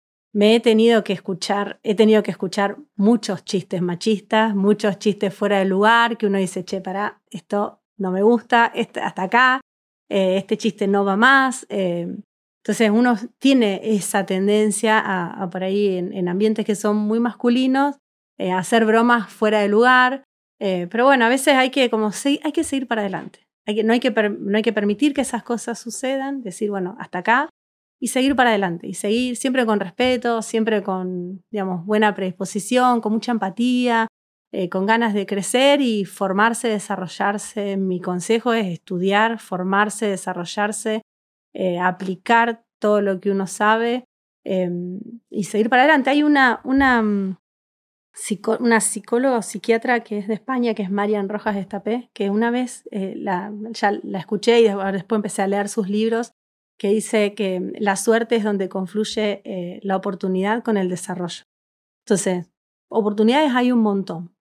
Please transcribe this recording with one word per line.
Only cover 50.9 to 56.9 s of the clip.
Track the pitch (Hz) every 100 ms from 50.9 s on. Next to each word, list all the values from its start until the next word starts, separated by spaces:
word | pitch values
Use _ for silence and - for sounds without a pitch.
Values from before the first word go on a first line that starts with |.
Marian | 202 208 208 196
Rojas | 208 - 196
Estapé, | 180 196 - 233 240
que | - 202
una | 208 233
vez, | 247 254 - -
eh, | 208 190 -
la, | 214 185 202 208 214
ya | 220 208 208
la | - 196
escuché | - 208 - 233
y |
des-, | 226 196 196
después | 196 - 214
empecé | 202 -
a | 196
leer | 196 202
sus | - 190
libros, | 208 220 226 240 _ _ _ _ _
que |
dice | 202